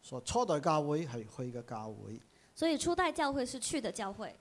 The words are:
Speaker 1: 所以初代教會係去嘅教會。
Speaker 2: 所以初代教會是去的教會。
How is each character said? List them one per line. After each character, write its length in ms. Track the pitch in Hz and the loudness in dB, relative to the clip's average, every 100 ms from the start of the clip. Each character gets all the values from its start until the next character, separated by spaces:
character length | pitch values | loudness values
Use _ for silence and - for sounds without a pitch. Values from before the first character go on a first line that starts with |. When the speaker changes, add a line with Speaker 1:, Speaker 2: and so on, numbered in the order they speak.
Speaker 1:
所 160 | - 131 | -8 -8
以 20 | |
初 220 | - 233 247 | 0 2 4
代 120 | 151 | 4
教 220 | 143 156 | 4 4
會 240 | 147 151 165 | 4 0 0
係 180 | 120 | -4
去 280 | 110 - 127 | -8 -6 -6
嘅 100 | 120 | -6
教 240 | 113 110 110 | -6 -6 -6
會。 300 | 107 104 113 - _ - | -8 -10 -12 -14 _ -20
Speaker 2:
所 140 | - 330 | 0 2
以 100 | 302 | 2
初 180 | 330 349 | 2 2
代 160 | 359 | 2
教 220 | 302 285 | 4 2
會 100 | 277 | 2
是 140 | 247 262 | -2 -2
去 220 | - 320 | -2 0
的 100 | 220 | -2
教 220 | 180 202 | -4 -6
會。 220 | 202 202 - | -6 -10 -12